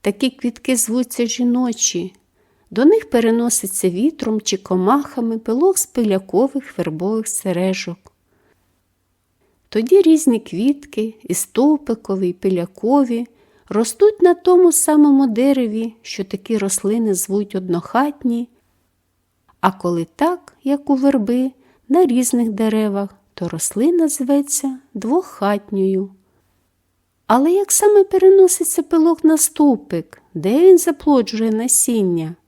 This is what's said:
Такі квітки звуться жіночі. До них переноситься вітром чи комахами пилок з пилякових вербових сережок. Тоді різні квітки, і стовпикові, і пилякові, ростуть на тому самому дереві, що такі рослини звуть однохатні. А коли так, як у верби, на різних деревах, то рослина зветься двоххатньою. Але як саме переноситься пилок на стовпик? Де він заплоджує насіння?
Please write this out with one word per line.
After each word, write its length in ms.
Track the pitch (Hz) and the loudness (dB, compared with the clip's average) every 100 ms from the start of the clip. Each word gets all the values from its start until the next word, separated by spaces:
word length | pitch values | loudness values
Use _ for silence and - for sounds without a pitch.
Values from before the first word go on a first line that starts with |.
Такі 300 | 208 202 262 | -6 -4 -4
квітки 460 | 262 240 233 - 254 | -4 -10 -8 -4 -4
звуться 500 | - 233 247 - 240 | -2 -4 -6 -6 -6
жіночі. 880 | - 247 240 254 220 - 180 185 _ _ _ _ _ _ | -2 -2 -2 -2 -4 -4 -6 -10 _ _ _ _ _ _
До 140 | 190 | 0
них 260 | 277 440 - | 2 2 0
переноситься 800 | 240 233 233 240 - 196 - 185 | -2 0 0 -2 -4 -6 -4 -4
вітром 500 | 175 269 320 - 214 | -2 -4 -4 -6 -6
чи 160 | - 190 | -4 -8
комахами 840 | - 185 185 269 277 - 233 226 | -4 -2 2 0 -2 -6 -6 -6
пилок 400 | 226 233 359 381 | -4 0 0 0
з 80 | - | -4
пилякових 920 | - 220 190 190 180 269 269 262 - | -4 -2 -2 -2 0 0 -2 -10 -8
вербових 500 | 170 156 180 220 220 | -8 -4 -4 -4 -6
сережок. 840 | - 190 175 185 185 - 175 - _ _ _ _ _ _ _ _ _ _ _ _ _ _ _ _ | -8 -6 -4 -2 -4 -8 -14 -18 _ _ _ _ _ _ _ _ _ _ _ _ _ _ _ _
Тоді 340 | 208 226 381 | -6 2 4
різні 380 | 330 320 294 226 | 6 4 2 -2
квітки, 760 | - 170 247 285 - - 220 220 | -4 -4 -2 -4 -6 -8 -8 -8
і 120 | - | -8
стовпикові, 920 | 180 - - 277 302 294 226 - 190 185 | -8 -6 0 2 0 -2 -8 -6 -4 -4
і 40 | |
пилякові, 960 | 180 196 185 175 - 214 285 254 233 240 _ _ _ _ | -4 -4 -2 -6 -6 0 2 2 -4 -8 _ _ _ _
ростуть 540 | 208 226 - 415 415 | -4 -4 2 0 4
на 120 | 349 | 2
тому 380 | 349 359 359 359 | 2 2 4 4
самому 540 | 311 - 302 294 269 269 | 2 0 4 4 4 2
дереві, 680 | 220 262 269 233 214 226 220 | 0 0 0 -2 -4 -8 -10
що 220 | - - | -16 -12
такі 340 | 190 196 - 220 | -10 -10 -6 -4
рослини 560 | 196 - 196 226 226 | -4 -4 -2 -2 -2
звуть 400 | 185 - 196 202 | -2 -2 -4 -4
однохатні. 960 | 190 185 170 - 226 294 285 254 233 240 _ _ _ _ _ _ _ _ _ _ _ | -8 -4 -6 -2 -2 -2 -4 -6 -6 -8 _ _ _ _ _ _ _ _ _ _ _
А 120 | 185 | -4
коли 340 | 190 175 175 165 - | -4 -4 -4 -6 -2
так, 400 | 302 359 - _ | -2 -2 -10 _
як 260 | 269 277 285 | -6 -6 -2
у 40 | |
верби, 560 | 269 277 277 202 247 262 - _ _ _ | 0 2 0 -2 -2 -4 -8 _ _ _
на 180 | 294 349 | 0 2
різних 440 | 240 247 240 226 | 2 0 -2 -2
деревах, 640 | 202 220 214 214 202 202 _ _ | -2 -2 0 -2 -4 -8 _ _
то 140 | - 170 | -10 -8
рослина 600 | 160 - - 269 349 320 | -6 -6 -2 0 2 0
зветься 680 | - 247 285 277 - 269 262 _ | -2 -2 0 0 -6 -6 -10 _
двоххатньою. 1160 | 220 220 311 370 - 202 202 202 196 190 190 196 _ _ _ _ _ _ _ _ _ _ _ _ | -10 -2 -2 -4 -6 -2 -2 -4 -4 -2 -2 -6 _ _ _ _ _ _ _ _ _ _ _ _
Але 260 | 240 294 | 0 2
як 200 | 370 403 | 0 0
саме 320 | - 415 415 | 0 4 4
переноситься 800 | 381 381 381 392 370 - 339 - | 4 4 6 6 6 2 -4 -4
пилок 420 | 311 339 320 330 | -2 2 2 2
на 140 | 311 311 | 2 2
стовпик? 840 | - - 294 240 - 170 156 - _ | -2 2 2 2 -2 -8 -8 -18 _
Де 260 | 175 170 254 370 | -6 -2 4 6
він 100 | 359 | 6
заплоджує 720 | 349 302 - 277 220 220 226 | 4 -4 2 2 0 -4 -2
насіння? 840 | 220 247 - - 233 190 170 160 170 | -2 -2 -2 0 0 0 -2 -6 -12